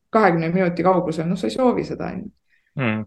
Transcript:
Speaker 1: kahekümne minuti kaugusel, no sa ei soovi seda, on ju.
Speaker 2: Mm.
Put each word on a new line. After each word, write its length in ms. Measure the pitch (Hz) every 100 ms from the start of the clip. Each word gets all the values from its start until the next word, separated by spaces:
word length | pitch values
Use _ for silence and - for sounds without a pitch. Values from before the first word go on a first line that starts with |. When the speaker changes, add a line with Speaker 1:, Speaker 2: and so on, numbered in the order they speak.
| _
Speaker 1:
kahekümne 380 | 220 196 170 165
minuti 300 | 180 180 170
kaugusel, 440 | 175 180 170 165 165
no 100 | -
sa 100 | 220
ei 40 |
soovi 340 | - 254 196
seda, 200 | - - -
on 120 | -
ju. 80 | - _ _ _ _ 143
Speaker 2:
Mm. 240 | 120 110